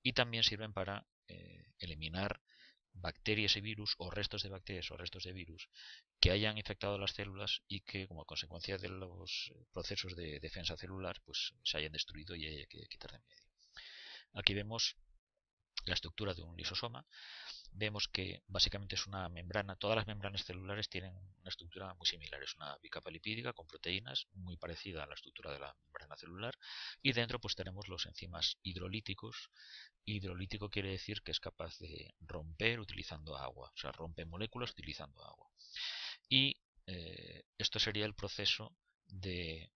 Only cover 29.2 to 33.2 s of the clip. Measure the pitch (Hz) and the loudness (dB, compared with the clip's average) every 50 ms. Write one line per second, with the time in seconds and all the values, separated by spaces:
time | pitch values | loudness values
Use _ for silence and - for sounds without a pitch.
29.2 | - 113 110 - - - _ - - - - - - - _ _ _ - 107 101 | -4 -8 -8 -8 -10 -12 _ -18 -16 -14 -14 -14 -16 -16 _ _ _ 0 0 0
30.2 | 95 92 90 87 95 92 - 101 104 101 - 101 95 95 95 92 - - 104 - | 0 -2 -2 -2 -2 -2 -2 -2 -2 0 0 2 2 2 -2 -2 -2 -4 -4 -4
31.2 | - - - - - 92 - - 85 87 - - - 80 78 - - - _ _ | -2 -2 -2 -2 -2 -4 -4 -4 -6 -6 -6 -8 -10 -10 -8 -10 -10 -12 _ _
32.2 | 85 80 - 82 78 80 80 - 104 113 117 117 104 - - - 80 - 85 76 | -12 -6 -6 -6 -6 -6 -2 2 4 4 4 2 -2 -4 -6 -6 -4 -4 -6 -6